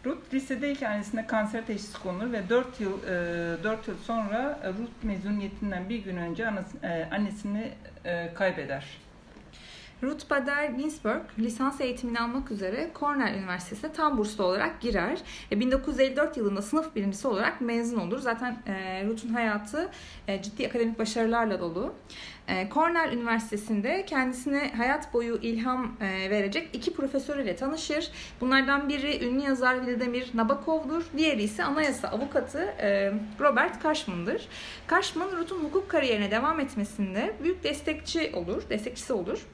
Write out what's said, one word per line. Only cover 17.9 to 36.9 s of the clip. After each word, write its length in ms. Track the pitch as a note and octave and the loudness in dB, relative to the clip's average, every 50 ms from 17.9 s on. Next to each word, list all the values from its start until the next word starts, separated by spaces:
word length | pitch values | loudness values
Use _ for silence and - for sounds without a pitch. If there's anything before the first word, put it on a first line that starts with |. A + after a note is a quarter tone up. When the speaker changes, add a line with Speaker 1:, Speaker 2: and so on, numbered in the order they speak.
| A#3+ G#3+ | 0 0
Speaker 2:
olur. 180 | F3 E3+ G#3+ C4+ | 0 0 -2 0
Zaten, 380 | C#4 A#3+ A3+ A3+ B3 B3 A#3 A3+ - | 0 -2 -2 0 -2 -4 -4 -6 -6
e, 380 | - G3 F#3+ F#3+ F#3 F#3 F#3+ G3 | -6 -4 -4 -4 -4 -4 -2 -2
Ruth'un 220 | G#3 A3+ A3 G#3+ A#3 | -2 -2 -2 -2 -2
hayatı, 640 | A3+ A#3+ A#3 A3 G#3 G#3 G#3+ - C#4 D4+ F4 G#4 - - - - - - - - | 0 2 2 2 2 0 -2 -4 -4 -2 -4 -4 -6 -12 -16 -16 -16 -8 -4 -4
e, 140 | G3 F#3+ | -4 -2
ciddi 240 | F#3 G#3 - - - | -4 -6 -4 -4 -4
akademik 320 | - - A#3+ A#3 A3+ A3+ - | -2 2 2 2 2 2 0
başarılarla 640 | A3 G#3+ - A#3+ A3+ A3+ A3+ A#3 A3+ G#3+ G3 F3+ | -2 0 2 2 2 4 4 4 2 2 0 0
dolu. 340 | F3+ E3+ E3 F3+ A#3+ D#4+ - - - - - - - - - - - - | -2 -2 -2 -2 -4 -4 -6 -10 -16 -18 -16 -14 -14 -14 -16 -12 -4 -2
E, 200 | F#3 F#3 F#3+ G3+ - | -2 0 0 0 4
Cornell 380 | D4 D#4+ E4+ F4 E4 D#4+ - | 4 4 6 6 4 2 2
Üniversitesi'nde 920 | A#3 A#3+ A#3 A#3 A3+ A3+ G#3+ - G#3+ G#3 G#3 - A3 G3+ G3+ B3+ E4+ F#4+ F#4+ | 0 0 2 2 2 2 2 0 -4 -4 -2 0 0 2 2 2 0 0 -2
kendisine 680 | - D#4+ C4+ C4 B3+ B3+ B3+ - D4 C#4 C#4+ C#4+ C4+ - | 0 0 2 2 2 0 -2 0 2 2 2 2 0 0
hayat 380 | A3+ A#3 B3+ C#4+ D4+ D4+ - - | 2 2 2 2 2 0 0 0
boyu 240 | A#3+ A#3 A#3 A#3 - | 2 2 2 0 0
ilham, 540 | - A#3 A#3 A3+ A3+ B3+ B3+ B3+ B3 A3+ A3 - | 0 0 0 0 0 0 0 0 -2 -4 -4 -4
e, 300 | G#3+ F#3+ F#3+ F#3+ F#3+ F#3+ | -2 -2 0 0 0 2
verecek 400 | G#3 G#3 G3 G3+ G3+ D#4+ E4 - | 2 2 2 2 0 -2 -4 -4
iki 220 | - A#3+ - F4+ - | -8 -4 -2 -2 -2
profesör 440 | - C#4 C4+ - C4+ C4+ - D4 C#4 | 0 -2 0 0 0 0 0 -2 0
ile 180 | C4 G3+ E3+ | 0 0 -2
tanışır. 540 | - C4 C4+ D#4+ D#4+ - - D4 D4+ E4+ D#4+ - - - - - - | 0 -2 -2 -2 -4 -2 0 0 0 0 -4 -8 -12 -14 -14 -8 -2
Bunlardan 480 | B3 B3+ C4+ C4+ C4 C4+ C#4 C#4 D4 C4+ | 2 6 6 6 6 6 4 4 4 0
biri 360 | D4 C#4 C4+ D4 C#4+ - - | 0 0 0 0 0 0 0
ünlü 180 | A#3+ B3 C4+ C#4+ | 0 2 2 2
yazar 420 | C#4 C4+ B3 B3+ B3 B3+ B3+ B3+ | 2 2 4 4 4 4 4 0
Vladimir 440 | A#3+ B3 A3+ B3+ B3 A#3+ B3 B3+ B3 - | 0 0 0 0 0 0 -2 -4 -2 2
Nabokov'dur. 720 | A3+ A3+ G#3+ C#4 - - D#4+ D#4+ D#4 - C4 D#4 E4+ E4 - - | 2 4 4 4 2 2 2 2 2 2 0 -2 -2 -2 -2 0
Diğeri 260 | C#4 D#4+ D#4 C#4 G#3+ | 2 4 4 4 4
ise 220 | G#3 G#3+ G#3+ - - | 2 0 0 0 0
anayasa 440 | - C#4 D#4 D#4 C#4+ - - - - | 2 2 2 2 2 2 0 -2 -2
avukatı, 540 | - A3 C4+ C#4 - C#4+ - - - D4 F4 G4+ - - | -2 -2 -2 2 2 0 0 2 -2 -2 -2 -2 -2 0
e, 320 | G#3+ G3+ G3+ G3 G3 G3 G3+ G#3+ G#3+ - - - | 2 4 4 4 4 2 0 0 -4 -4 -2 4
Robert 420 | C#4 D4 A#3 A#3+ D4 F4+ - - | 4 6 6 6 4 2 0 0
Cashman'dır. 640 | - D#4 D4+ D4+ - - F3+ F3 E3+ G3+ D#4+ A4+ - - - - - - - - - - | 2 2 2 2 0 -2 -4 -2 -2 -2 -2 -2 -4 -8 -12 -12 -12 -12 -12 -12 -2 4
Cashman, 380 | D#4+ F#4 F#4+ - - D#4+ F4+ G4 F#4+ | 4 4 4 2 -2 -2 -2 -2 0
Ruth'un 280 | E4+ E4+ E4 F#4+ F4+ D4+ | -2 -2 -2 -2 -2 -2
hukuk 240 | D4 - F#4+ G4 - | 2 2 0 2 4
kariyerine 420 | - D#4 C#4 B3+ A3+ G#3 G#3 F#3+ | 2 4 4 4 4 2 2 2
devam 300 | G#3 A3+ B3+ D4+ D#4+ D#4 | 2 2 4 2 2 2
etmesinde 760 | C#4 C#4 - G#3+ G3+ - | 0 -2 0 -2 -2 -2